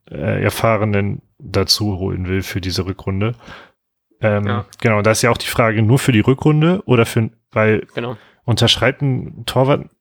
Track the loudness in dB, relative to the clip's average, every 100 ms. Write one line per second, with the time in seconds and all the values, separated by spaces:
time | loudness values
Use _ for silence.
0 | -16 -6 -4 -2 -2 0 0 0 0 0
1 | -2 -6 -12 _ -6 -2 0 0 -2 -4
2 | -4 -4 -4 -4 -4 -6 -6 -4 -6 -6
3 | -4 -2 -2 -4 -14 -20 -20 _ _ _
4 | _ -4 -2 0 -2 -4 -6 -4 0 2
5 | 2 2 2 0 -2 0 0 2 4 4
6 | 4 2 4 2 2 4 2 0 2 2
7 | 2 0 -2 _ _ 0 2 2 -2 -8
8 | -8 -10 _ _ -2 2 2 2 0 0
9 | -2 -2 -6 -12 -4 0 2 0 -2 _